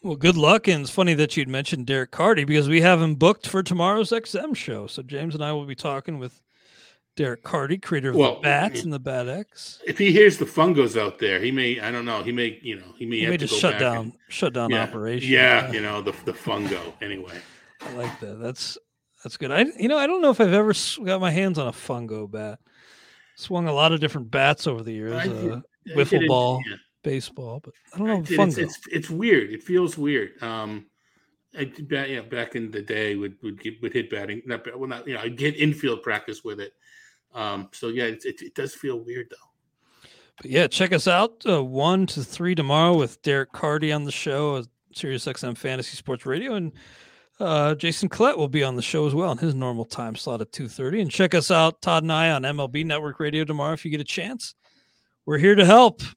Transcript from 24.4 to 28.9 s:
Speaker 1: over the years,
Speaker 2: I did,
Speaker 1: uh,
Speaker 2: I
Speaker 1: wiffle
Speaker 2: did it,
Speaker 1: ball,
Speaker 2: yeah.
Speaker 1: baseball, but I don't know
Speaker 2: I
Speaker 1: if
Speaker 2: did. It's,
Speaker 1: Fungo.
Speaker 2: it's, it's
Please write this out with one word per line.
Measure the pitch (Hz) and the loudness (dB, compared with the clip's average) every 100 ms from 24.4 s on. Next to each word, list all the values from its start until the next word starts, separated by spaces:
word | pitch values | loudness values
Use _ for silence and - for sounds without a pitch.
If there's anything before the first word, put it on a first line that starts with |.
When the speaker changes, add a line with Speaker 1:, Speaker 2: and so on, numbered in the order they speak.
| 135 147 - | 2 2 -4
Speaker 1:
over | 117 | -6
the | 113 | -6
years, | 110 110 | -8 -6
Speaker 2:
I | 117 - | -4 -4
did, | 113 113 | -4 -6
Speaker 1:
uh, | 117 - _ - | -6 -12 _ -6
Speaker 2:
I | 143 | -2
Speaker 1:
wiffle | 139 | 2
Speaker 2:
did | 190 | 4
it, | 160 | 4
Speaker 1:
ball, | 127 123 127 117 | 4 2 0 -6
Speaker 2:
yeah. | 98 _ _ | -12 _ _
Speaker 1:
baseball, | 151 135 - - 123 123 | -6 -6 -8 -14 -14 -14
but | - _ _ | -16 _ _
I | 180 | -6
don't | 214 | -2
know | 208 | -2
Speaker 2:
I | |
Speaker 1:
if | 156 | 0
Speaker 2:
did. | 165 | 2
It's, | 196 139 | 2 2
Speaker 1:
Fungo. | |
Speaker 2:
it's, | 156 - | -4 -6
it's | - | -8